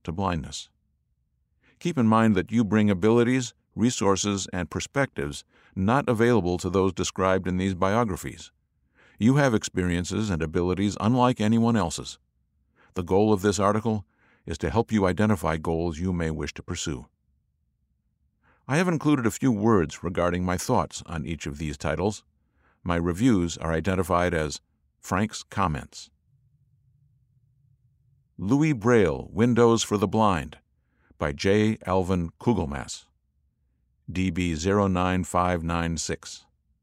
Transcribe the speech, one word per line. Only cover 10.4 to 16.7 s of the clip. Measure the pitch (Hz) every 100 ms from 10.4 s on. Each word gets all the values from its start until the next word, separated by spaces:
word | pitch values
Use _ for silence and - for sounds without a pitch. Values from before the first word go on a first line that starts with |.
abilities | 80 90 90 90 101 92
unlike | 104 127 123 123
anyone | 107 113 117 113
else's. | 85 - - - _ _ _ _ _ _ _
The | -
goal | 85 92 107
of | 104
this | 104 101
article | 101 107 113 107 - _ _ _
is | - 82
to | 85
help | 95 117
you | 110 95
identify | 87 107 104 82 80
goals | 82 82 87 78
you | 92
may | 87 82
wish | 78 73
to | -
pursue. | -